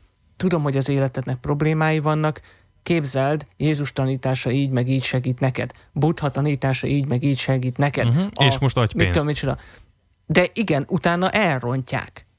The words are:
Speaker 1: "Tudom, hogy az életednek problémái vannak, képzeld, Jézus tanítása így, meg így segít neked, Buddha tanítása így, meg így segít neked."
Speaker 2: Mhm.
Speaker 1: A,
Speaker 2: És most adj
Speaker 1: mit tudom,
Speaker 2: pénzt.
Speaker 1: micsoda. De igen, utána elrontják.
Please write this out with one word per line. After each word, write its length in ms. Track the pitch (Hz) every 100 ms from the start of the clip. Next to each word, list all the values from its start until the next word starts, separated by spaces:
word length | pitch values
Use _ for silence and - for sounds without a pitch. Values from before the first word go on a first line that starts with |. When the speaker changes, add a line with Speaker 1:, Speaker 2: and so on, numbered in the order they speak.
| _ _ _ -
Speaker 1:
"Tudom, 260 | 185 170
hogy 140 | 147 135
az 120 | 135
életednek 480 | 139 135 131 131 127
problémái 600 | 143 147 156 156 156 156
vannak, 420 | 151 151 156 151 - - _ _
képzeld, 640 | - 170 143 135 135 151 147 -
Jézus 360 | 151 147 139
tanítása 580 | - 131 131 131 127 131
így, 200 | 135 139
meg 180 | 127 123
így 140 | 135
segít 380 | - 131 127 123
neked, 300 | 131 123 120 - -
Buddha 380 | 147 151 165 147
tanítása 560 | 139 147 139 135 127 135
így, 200 | 143 139
meg 160 | 123
így 160 | 143 135
segít 380 | - 131 127 123
neked." 300 | 143 135 117
Speaker 2:
Mhm. 120 | 139 202
Speaker 1:
A, 100 | -
Speaker 2:
És 140 | 139 -
most 180 | 135 -
adj 160 | 110 -
Speaker 1:
mit 100 | 95
tudom, 40 |
Speaker 2:
pénzt. 140 | 156 151
Speaker 1:
micsoda. 320 | 143 135 131 - - - _ _ _ -
De 200 | 165 180
igen, 320 | - 202 143 147
utána 420 | 175 175 175 185
elrontják. 960 | 208 190 131 120 131 127 131 - - -